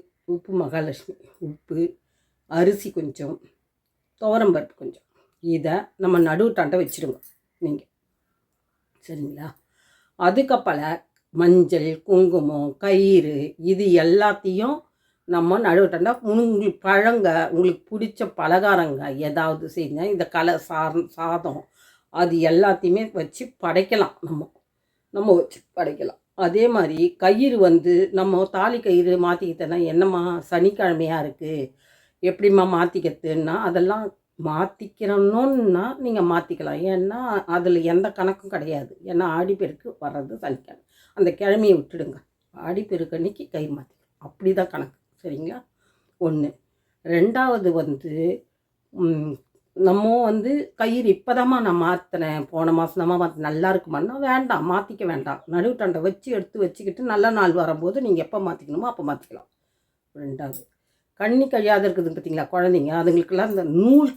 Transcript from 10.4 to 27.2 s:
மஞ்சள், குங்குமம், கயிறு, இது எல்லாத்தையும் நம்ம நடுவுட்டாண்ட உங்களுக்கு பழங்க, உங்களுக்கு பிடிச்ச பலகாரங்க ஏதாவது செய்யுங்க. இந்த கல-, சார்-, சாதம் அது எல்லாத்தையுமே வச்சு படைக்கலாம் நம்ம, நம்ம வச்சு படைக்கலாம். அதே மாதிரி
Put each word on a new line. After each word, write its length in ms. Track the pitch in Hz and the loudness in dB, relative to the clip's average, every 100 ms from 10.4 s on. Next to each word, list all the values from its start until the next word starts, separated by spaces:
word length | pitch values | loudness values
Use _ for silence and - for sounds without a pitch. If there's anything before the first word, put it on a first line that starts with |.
| 269 262 - 147 156 170 _ _ _ | 2 0 0 -4 -4 -8 _ _ _
மஞ்சள், 540 | 165 175 180 170 170 156 160 - | 2 6 6 6 2 -2 -4 2
குங்குமம், 600 | 185 185 170 147 147 147 - | 4 4 4 0 -2 -6 -4
கயிறு, 560 | 202 190 196 190 151 143 151 - 165 | 2 4 6 6 4 -2 -6 -6 -2
இது 140 | 190 202 175 | 0 4 6
எல்லாத்தையும் 720 | 160 190 208 202 196 185 233 302 - _ _ _ - | 6 4 4 0 -4 -2 -2 -4 -10 _ _ _ -4
நம்ம 280 | 175 170 196 | 0 2 2
நடுவுட்டாண்ட 480 | 220 170 190 170 190 247 | 4 4 4 2 -2 -2
உங்களுக்கு 560 | 220 214 233 208 208 - | 0 2 2 2 -2 -2
பழங்க, 440 | 190 196 214 233 185 165 160 | 2 4 4 4 2 2 0
உங்களுக்கு 300 | 170 180 175 - | 0 0 0 -6
பிடிச்ச 400 | 214 214 - 202 - | -8 -6 -6 -8 -4
பலகாரங்க 680 | 156 180 202 185 160 135 147 135 151 | 0 2 4 2 2 -4 -8 -6 -4
ஏதாவது 380 | 151 160 156 160 | -2 -2 -4 -6
செய்யுங்க. 300 | 175 151 147 190 | -8 -6 -6 -4
இந்த 140 | 196 170 | -4 -4
கல-, 200 | 170 165 165 - | -2 -2 -2 -6
சார்-, 420 | 160 156 160 170 - | -4 -4 -4 -6 -6
சாதம் 420 | 165 170 170 135 - _ _ _ _ | -4 -4 -6 -10 -14 _ _ _ _
அது 220 | 165 175 165 160 | -2 0 2 4
எல்லாத்தையுமே 520 | 170 202 190 180 190 220 196 | 4 4 2 0 0 -2 -6
வச்சு 260 | 156 - 233 _ | -8 -10 -16 _
படைக்கலாம் 500 | 175 165 196 214 - - 156 | -2 0 0 0 0 -4 -8
நம்ம, 180 | 156 - _ _ _ _ _ _ | -8 -10 _ _ _ _ _ _
நம்ம 200 | 196 214 175 | -2 2 4
வச்சு 200 | - - _ - | 2 -8 _ -6
படைக்கலாம். 420 | 160 151 - - _ - 180 | -6 -6 -10 -12 _ -4 0
அதே 180 | 190 233 226 | 2 2 2
மாதிரி 240 | 160 156 175 - | 0 0 -2 2